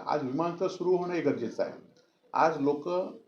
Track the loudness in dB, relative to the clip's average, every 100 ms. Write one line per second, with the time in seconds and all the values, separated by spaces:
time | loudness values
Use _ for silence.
0 | -2 0 0 0 -2 0 -4 -2 2 2
1 | 0 0 0 0 -2 -4 -4 -6 -18 _
2 | _ _ _ 2 4 4 0 0 0 -2
3 | -2 -8